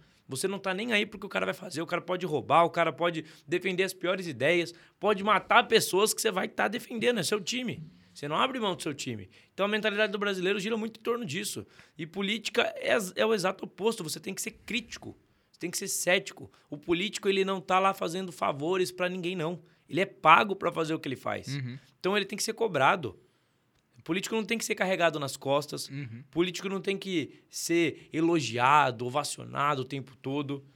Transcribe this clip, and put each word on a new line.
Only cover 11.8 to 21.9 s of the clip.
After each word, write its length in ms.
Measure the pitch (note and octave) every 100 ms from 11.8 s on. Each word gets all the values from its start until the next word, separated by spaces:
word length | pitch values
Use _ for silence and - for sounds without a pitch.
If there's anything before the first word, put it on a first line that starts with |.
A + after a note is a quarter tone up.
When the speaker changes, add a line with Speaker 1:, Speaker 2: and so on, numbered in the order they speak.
| - -
Speaker 1:
E 80 | D#3+
política 560 | F#3+ G3 G#3+ G#3+ - - -
é, 200 | - B3 F#3 -
é 80 |
o 80 | A3
exato 320 | A3 F3+ F#3+
oposto, 380 | F#3+ - G#3 A3+
você 160 | D#3 -
tem 160 | -
que 80 | F#3+
ser 80 | - - -
crítico, 500 | A3+ A#3 - G#2+ - _ _ _
você 80 | -
tem 100 | F3
que 80 | -
ser 80 | G3
cético. 640 | - - F#3+ G3 - - _ _
O 80 | D3+
político, 520 | - E3+ G#3 - G3+
ele 160 | G3
não 160 | F#3+ F#3+
tá 180 | F3+ F#3
lá 160 | G3
fazendo 380 | F#3+ F#3 F3 F#3
favores 580 | - G3 C#3 D3+ F#3 F3+
pra 160 | F3 F3+
ninguém, 260 | F#3 F3 F#3
não. 260 | D#3 F3 - _ -
Ele 120 | D3+
é 60 | F#3+
pago 480 | - D#3 - G#3+ F#3+
pra 140 | E3+
fazer 220 | E3 D#3+
o 40 | D#3+
que 100 | D3
ele 80 | B2
faz. 300 | A2+ G#2 F#2
Speaker 2:
Uhum. 300 | C#3 B2+ C3 -